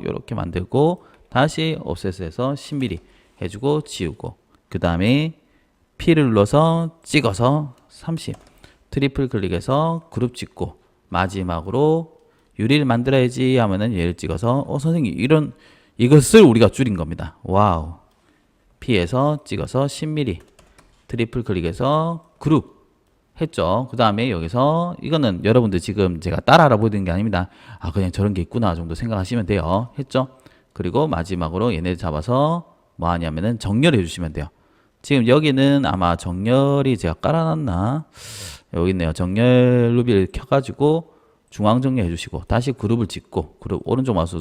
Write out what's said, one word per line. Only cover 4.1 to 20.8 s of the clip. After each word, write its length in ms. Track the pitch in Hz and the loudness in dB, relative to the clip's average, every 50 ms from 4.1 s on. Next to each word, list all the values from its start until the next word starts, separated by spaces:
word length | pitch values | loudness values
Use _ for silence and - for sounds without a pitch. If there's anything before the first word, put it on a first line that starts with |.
| - - - - - - _ _ _ _ _ _ | -6 -8 -12 -12 -14 -16 _ _ _ _ _ _
그 100 | - 85 | -6 -2
다음에 560 | - 87 85 82 95 110 131 143 156 160 160 - _ _ _ _ _ _ _ _ _ _ _ - | -2 0 0 2 2 2 2 2 0 -2 -6 -12 _ _ _ _ _ _ _ _ _ _ _ -4
P를 260 | - 175 165 156 147 | 0 2 4 4 4
눌러서 720 | 123 110 101 101 107 - 143 160 165 165 165 165 160 - _ _ | 4 4 4 4 4 4 4 4 4 2 0 -2 -6 -8 _ _
찍어서 720 | - - 151 123 117 98 92 117 127 143 156 151 135 127 _ _ _ | -2 0 0 2 2 0 2 2 2 2 0 -2 -6 -10 _ _ _
삼십, 460 | - - - 165 165 156 - - - - - - _ _ - - _ _ _ _ | -20 -14 -8 -8 -8 -6 -8 -10 -12 -12 -16 -20 _ _ -20 -20 _ _ _ _
트리플 380 | - 139 139 135 131 - 135 123 | -4 -2 -2 0 0 -2 -4 -2
클릭해서 800 | - 104 98 90 90 85 - - 131 147 160 165 165 165 160 _ | -2 -4 -2 -2 -4 -4 -2 0 0 0 0 -2 -4 -6 -10 _
그룹 240 | - 113 123 117 - | -4 -4 -4 -4 -4
짓고, 460 | - - - _ - 90 82 - _ _ _ _ _ _ _ | -8 -14 -14 _ -10 -10 -10 -10 _ _ _ _ _ _ _
마지막으로 1080 | - 85 92 92 98 95 90 90 85 82 80 98 101 127 147 156 160 165 160 - - _ _ _ _ _ _ _ _ - | -2 -2 -2 -2 -2 -4 -4 -4 -4 -4 -6 -4 -2 0 2 2 2 0 -2 -6 -14 _ _ _ _ _ _ _ _ -4
유리를 260 | 107 113 143 151 147 | 0 2 2 2 2
만들어야지 720 | 127 117 120 120 135 135 135 127 120 127 127 131 127 131 | 2 0 0 2 2 2 2 2 2 0 0 0 2 2
하면은 360 | 127 117 101 110 104 104 120 113 | 2 2 2 0 0 -2 -2 -2
얘를 200 | 90 85 87 85 | -2 -2 -2 -2
찍어서, 500 | - - - - - - 117 127 139 - | -4 -6 -6 -6 -2 0 0 0 0 -2
어, 120 | - 127 143 | -4 -6 -4
선생님, 360 | 135 165 165 170 143 98 69 | -2 0 0 0 0 -2 -2
이런, 360 | 67 107 135 160 156 147 135 - - - - - _ _ _ _ | -2 2 2 2 2 2 -2 -8 -14 -20 -20 -20 _ _ _ _
이것을 460 | - 117 123 147 151 135 - - 226 202 | 0 4 8 8 8 8 10 10 10 10
우리가 260 | 139 113 113 117 98 | 10 10 8 6 6
줄인 280 | - - 135 120 101 | 4 2 0 0 0
겁니다. 400 | 85 82 76 78 - 76 78 - _ - | -2 -4 -6 -8 -8 -10 -12 -14 _ -6
와우. 560 | - 92 98 104 104 87 82 78 82 82 - _ _ _ _ _ _ _ _ _ _ _ _ _ _ _ _ | 0 2 4 4 4 2 0 -4 -8 -12 -16 _ _ _ _ _ _ _ _ _ _ _ _ _ _ _ _
P에서 580 | - - 117 92 87 85 127 127 139 147 151 147 - | -4 0 2 2 2 0 0 0 0 0 -2 -4 -6
찍어서 440 | - - - 71 - - 127 139 143 | -10 -8 -8 -8 -4 -2 -2 -2 -2
십 180 | - - 160 | -4 -6 -8
밀리, 340 | 156 156 151 143 120 87 82 - _ _ _ _ _ _ - | -6 -4 -4 -4 -4 -6 -8 -10 _ _ _ _ _ _ -20